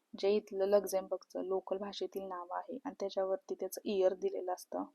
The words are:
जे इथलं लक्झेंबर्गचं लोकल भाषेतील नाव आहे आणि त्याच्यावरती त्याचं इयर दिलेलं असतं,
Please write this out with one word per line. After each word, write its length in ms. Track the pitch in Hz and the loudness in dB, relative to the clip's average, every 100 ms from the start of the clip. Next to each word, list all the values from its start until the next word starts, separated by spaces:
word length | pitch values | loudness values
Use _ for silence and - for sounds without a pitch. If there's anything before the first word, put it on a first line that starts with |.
| _ 214 | _ 0
जे 120 | 196 | 2
इथलं 340 | 208 208 190 | 2 2 0
लक्झेंबर्गचं 800 | 196 202 190 190 190 185 _ 180 | 6 6 4 -2 -2 -6 _ -6
लोकल 360 | 180 190 - 190 | -2 -2 0 -4
भाषेतील 440 | 202 190 185 196 | -4 -6 -6 -6
नाव 240 | 190 180 175 | -6 -8 -6
आहे 280 | 180 180 170 | -6 -6 -8
आणि 100 | 185 190 | -8 -4
त्याच्यावरती 540 | 196 196 190 190 - | -4 0 0 0 -2
त्याचं 260 | 185 185 - | -4 -4 -6
इयर 300 | - 196 185 | -2 4 4
दिलेलं 380 | 185 196 190 180 | 4 -2 -2 -4
असतं, 320 | 180 - 175 196 | -4 -4 -6 -6